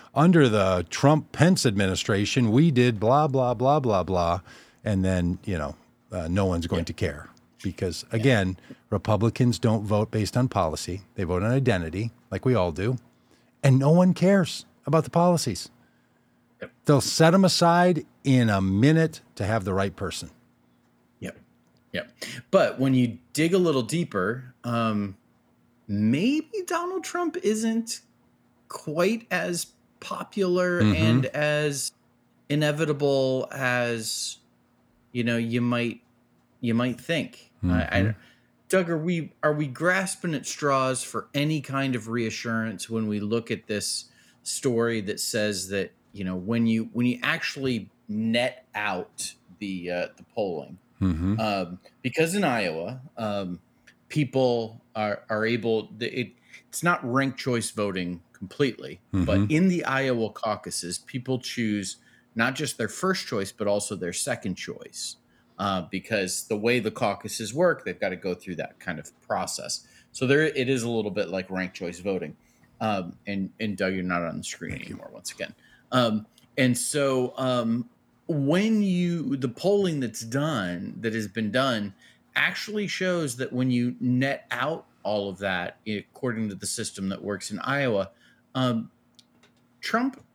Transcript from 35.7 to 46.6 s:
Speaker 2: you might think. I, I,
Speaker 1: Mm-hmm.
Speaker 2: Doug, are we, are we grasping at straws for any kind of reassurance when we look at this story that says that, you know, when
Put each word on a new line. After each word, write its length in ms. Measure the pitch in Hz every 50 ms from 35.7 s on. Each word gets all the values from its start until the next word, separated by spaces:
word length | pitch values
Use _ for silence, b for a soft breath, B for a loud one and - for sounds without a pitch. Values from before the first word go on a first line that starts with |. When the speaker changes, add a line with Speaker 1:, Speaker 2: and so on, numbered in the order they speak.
| 123 120 120 117 110 - _ _ _ _ _ _ _ _ _ _ _ _
Speaker 2:
you 120 | - 120 113
might 260 | 117 123 127 117 -
think. 520 | - - 165 151 - - - - - _ _ - -
I, 40 | 90
I, 340 | 87 85 85 - - 120
Speaker 1:
Mm-hmm. 180 | 98 110 107 b b b b b b b b b _ -
Speaker 2:
Doug, 200 | - 190 180 170
are 80 | 170 156
we, 340 | 156 175 180 165 147 - - _ -
are 100 | 151 151
we 140 | 147 151 139
grasping 680 | 123 - 170 180 185 190 190 185 - - - 175 156
at 140 | 131 - -
straws 560 | - - 151 143 139 135 131 131 131 127 -
for 240 | - - 113 - - -
any 260 | 139 147 156 160 151
kind 320 | 131 - 135 135 139 135 127
of 120 | 117 104 113
reassurance 840 | 113 120 113 113 110 - - 120 113 113 110 113 101 92 - -
when 180 | 113 113 110 107
we 120 | 104 104
look 320 | 104 104 113 117 113 -
at 160 | 117 87 - -
this 380 | 107 101 - - - - - b b b b b b b
story 580 | b - - - - 135 120 113 117 117 117 110
that 180 | 98 101 104 -
says 480 | - - - 113 104 104 104 92 90 95
that, 240 | 98 98 92 87 _ _ _ _
you 120 | - 101 95
know, 120 | 92 92
when 300 | 92 90 101 117 117